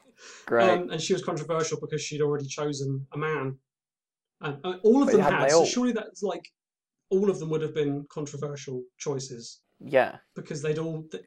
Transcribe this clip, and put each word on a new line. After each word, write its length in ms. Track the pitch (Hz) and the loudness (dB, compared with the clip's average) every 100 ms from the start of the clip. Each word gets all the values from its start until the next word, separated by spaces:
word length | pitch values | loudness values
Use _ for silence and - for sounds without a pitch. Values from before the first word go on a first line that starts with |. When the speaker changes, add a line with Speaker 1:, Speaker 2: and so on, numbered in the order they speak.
| _ _ - - - | _ _ -20 -16 0
Speaker 1:
Great. 240 | 117 113 | 4 6
Speaker 2:
um, 200 | 175 175 | 4 0
and 100 | 165 | -6
she 140 | - | -2
was 100 | 180 | -2
controversial 560 | - 156 147 160 156 143 | 0 -6 -2 -2 -2 -4
because 220 | 151 156 | -6 -6
she'd 180 | - 147 | -6 -2
already 240 | 147 147 135 | 0 0 -4
chosen 600 | 143 151 135 135 135 135 | -6 -4 -4 -4 -4 -6
a 40 | 147 | -6
man. 400 | 156 151 135 131 _ _ _ _ _ _ _ _ | -4 -2 -4 -8 _ _ _ _ _ _ _ _
Um, 180 | 151 139 185 | -10 -8 -6
uh, 80 | 180 | 2
all 180 | 214 262 | 6 6
of 40 | 277 | 6
Speaker 1:
But 60 | |
Speaker 2:
them 80 | 202 | 4
Speaker 1:
hadn't 180 | - - | 4 4
Speaker 2:
had, 60 | 135 | 6
Speaker 1:
they 40 | |
Speaker 2:
so 80 | 160 | 6
Speaker 1:
all? 60 | 160 | 4
Speaker 2:
surely 260 | 247 247 | 2 0
that's 300 | 226 - - | -2 -6 -6
like, 220 | 196 180 - _ _ _ _ _ - | -6 -6 -10 _ _ _ _ _ -2
all 200 | 190 202 | 2 2
of 100 | 147 | 0
them 100 | 160 | -2
would 100 | 156 | -2
have 120 | 151 | -2
been 320 | 156 143 143 143 | -2 -2 -2 -6
controversial 720 | - 147 139 143 143 139 127 123 - | -10 -8 -8 -8 -10 -10 -10 -10 -10
choices. 640 | 156 135 127 120 113 - _ _ | -6 -6 -6 -12 -16 -20 _ _
Speaker 1:
Yeah. 380 | 139 135 110 - _ - | 2 4 4 -2 _ -16
Speaker 2:
Because 260 | - 156 | -10 -6
they'd 160 | 151 151 | -4 -4
all 280 | 165 156 156 | -4 -8 -10
th- 140 | - | -14